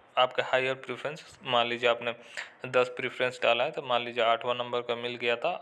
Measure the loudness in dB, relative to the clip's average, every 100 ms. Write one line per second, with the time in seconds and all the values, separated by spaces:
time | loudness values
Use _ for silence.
0 | _ 2 2 2 0 2 0 -4 -8 -8
1 | -8 -10 -18 -12 0 2 2 2 2 2
2 | -2 -6 -12 -12 -12 -12 0 2 2 0
3 | -6 -2 -2 2 2 4 0 -2 -2 -2
4 | 0 0 2 2 0 -2 -2 -4 -4 -4
5 | -4 -4 -2 0 -2 -4